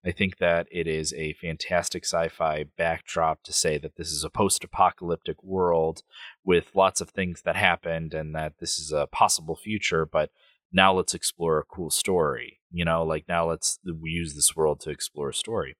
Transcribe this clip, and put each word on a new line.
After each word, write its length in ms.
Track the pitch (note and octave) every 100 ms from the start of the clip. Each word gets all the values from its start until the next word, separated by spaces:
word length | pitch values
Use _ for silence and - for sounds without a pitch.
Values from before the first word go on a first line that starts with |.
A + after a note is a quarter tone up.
| F2+
I 60 |
think 260 | F2 F#2+ -
that 300 | F2 E2+ E2
it 160 | E2+ E2
is 260 | D#2+ D2+
a 180 | C#2 D#2
fantastic 680 | D#2 F2 D#2+ - F2+ E2+ F2+
sci-fi 640 | - E2+ E2 - D#2+ D2+ D2+ -
backdrop 640 | E2+ D#2+ - E2+ D#2+ D#2
to 100 | -
say 260 | - E2 D2+
that 180 | D2+ -
this 160 | E2+
is 100 | D2+
a 80 | D#2
post-apocalyptic 1120 | - G2 - - - F#2 - F2 E2 - D#2
world 640 | F#2+ F#2+ F2+ E2+ D#2+ D#2+ _ - - -
with 260 | F#2+ F2 - G2
lots 240 | F#2+ -
of 100 | F2
things 320 | - F#2 E2
that 140 | - E2+
happened 580 | G2+ E2+ E2+ E2 D#2+
and 180 | D#2+ D#2
that 260 | D#2 D#2 _
this 180 | E2+ -
is 140 | D#2
a 160 | D2+ C#2
possible 480 | - G#2+ - D#2+ D#2+
future, 500 | G#2+ G#2+ - E2 D#2
but 240 | D#2+ D2+ _ _ _ _
now 200 | F2+ F#2+
let's 200 | F#2 F2
explore 440 | E2+ - - E2 D#2
a 60 |
cool 260 | - - D#2+
story, 720 | - - F#2 D2+ B1 B2 _ _
you 140 | F2
know, 180 | E2+ E2
like, 240 | D#2+ D#2 -
now 200 | F2 E2
let's, 320 | E2 - -
we 260 | F2+ D#2+ D#2+
use 240 | E2+ E2 D2
this 180 | -
world 240 | - D#2 C#2+
to 100 | -
explore 400 | C#2+ - D2 C#2
a 40 |
story. 420 | - - A2+ C2+